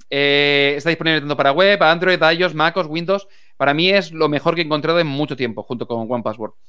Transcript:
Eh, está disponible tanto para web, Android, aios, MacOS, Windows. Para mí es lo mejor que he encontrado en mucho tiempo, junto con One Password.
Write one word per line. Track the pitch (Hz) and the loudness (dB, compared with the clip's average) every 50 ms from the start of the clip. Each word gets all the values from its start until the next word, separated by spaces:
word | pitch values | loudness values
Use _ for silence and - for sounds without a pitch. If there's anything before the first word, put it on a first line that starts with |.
| - - | -10 -6
Eh, | 139 139 143 143 143 143 143 143 143 143 139 139 143 | -2 0 2 2 2 2 2 2 2 2 2 0 0
está | 143 127 170 | -2 -2 -2
disponible | 165 160 165 165 160 151 | -2 0 0 0 0 0
tanto | 143 147 147 | -2 -2 -2
para | 147 160 170 | 2 2 2
web, | - 170 190 196 202 202 | 4 4 4 4 4 4
Android, | 170 156 - 175 180 185 180 156 | 4 2 2 2 2 0 2 2
aios, | 160 160 170 170 180 175 151 | 2 2 2 2 0 -2 0
MacOS, | 156 156 170 165 190 170 | 0 0 0 0 -2 -4
Windows. | 151 156 165 170 170 196 196 196 - - - - - - | -4 -6 -6 -2 -2 -2 -4 -4 -10 -20 -20 -20 -20 -6
Para | - 135 139 143 | 0 0 2 2
mí | 151 175 190 | 2 2 2
es | 196 202 180 160 | 2 2 0 -2
lo | 165 160 160 147 | -2 0 0 0
mejor | 147 143 - 165 165 | 0 0 0 0 0
que | 170 | 0
he | 170 | -2
encontrado | 147 156 147 147 160 165 175 | -2 -2 -2 0 0 0 0
en | 165 | 0
mucho | 151 135 139 151 143 147 | 0 -2 -4 -4 -4 -4
tiempo, | 123 131 117 107 107 - | -4 -4 -4 -6 -8 -8
junto | - 127 113 117 | -8 -8 -8 -6
con | - 120 117 113 110 | -6 -6 -6 -4 -4
One | 123 120 101 | -6 -4 -4
Password. | 107 110 - 110 104 - - - | -6 -6 -6 -10 -12 -12 -18 -20